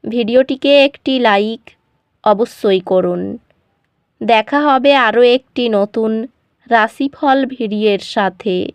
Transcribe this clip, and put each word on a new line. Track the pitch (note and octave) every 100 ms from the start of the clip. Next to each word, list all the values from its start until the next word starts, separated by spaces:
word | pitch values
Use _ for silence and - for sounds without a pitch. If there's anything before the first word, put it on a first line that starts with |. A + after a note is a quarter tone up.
ভিডিওটিকে | - A#3 A3 B3 C4 C4+ C#4 C#4+
একটি | C#4 - - C4
লাইক | A#3 G3+ G#3+ A3+ _ _ _ _ _ _
অবশ্যই | - G3+ A#3+ - A3 F#3+ F#3
করুন। | F#3 F#3 F3 F#3 A#3 _ _ _ _ _ _ _ _
দেখা | G#3+ A3+ A3 C#4+
হবে | D4 C4 C4+ C#4
আরও | A#3 A3 B3 B3+
একটি | _ - A#3+
নতুন | G#3+ G#3 A3+ A3 A3 A#3+ _ _ _ _
রাশিফল | A#3 G#3+ - C#4 - D4 C4+ C4
ভিডিওর | C4 A3 G#3 G#3+ G3 -
সাথে। | - G3 F#3 G#3+ F3+ -